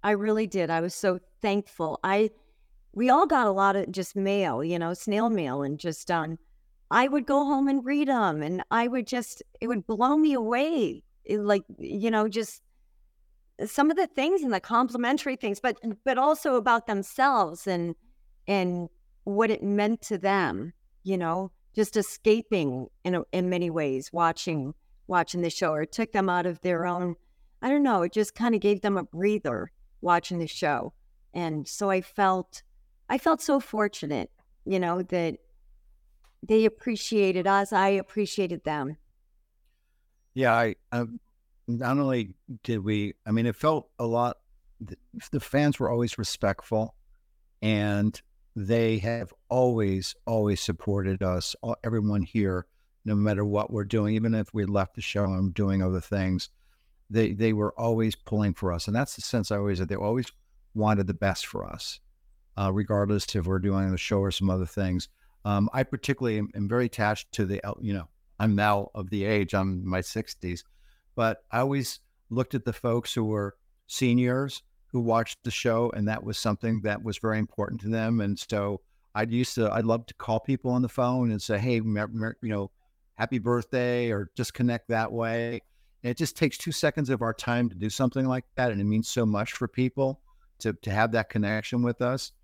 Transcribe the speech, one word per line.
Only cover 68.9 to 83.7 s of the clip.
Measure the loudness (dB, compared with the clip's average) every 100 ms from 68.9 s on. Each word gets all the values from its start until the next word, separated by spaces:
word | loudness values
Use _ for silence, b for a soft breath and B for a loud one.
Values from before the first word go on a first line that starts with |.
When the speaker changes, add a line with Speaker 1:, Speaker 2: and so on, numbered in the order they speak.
Speaker 2:
of | -8 -4
the | -2
age, | 2 2 2
I'm | 0 0 -2
in | -2
my | -4
sixties, | -4 -6 -8 -8 -8 -8 -10 _ -20 _ _
but | -2 -2 -2 _
I | -2
always | 0 0 -4 -8 _ _ _
looked | -4 -2
at | -2
the | -4
folks | -4 0 0 -2
who | -4
were | -2 -2 -4 -8 _ _ _
seniors | -2 2 4 2 0 -4 -8 _ _ _
who | -4
watched | 2 2 0 -6
the | -8
show, | -2 0 2 0
and | 0 -2
that | -4
was | -6 -4
something | -2 -2 0 0
that | -2 -4
was | -4 -4
very | -2 0
important | -2 -4 -6 -4
to | -2
them. | -2 2 0
And | 0 -4
so | -2 -2 -2 -4 _ _ _
I'd | -4 0
used | 0 0 0
to, | 0
I'd | 2
love | 2 0 -2
to |
call | -14 -4 -4
people | 0 -2 0
on | 0
the | 0
phone | 0 0 2 0
and | 0
say, | 0 -2
"Hey, | 2 0
mer-, | 0 -2 -2
mer-, | -4 -6 -6
you | -6
know, | -4 -6 _ _ _ _
happy | -6 -2 -2
birthday," | 0 0 0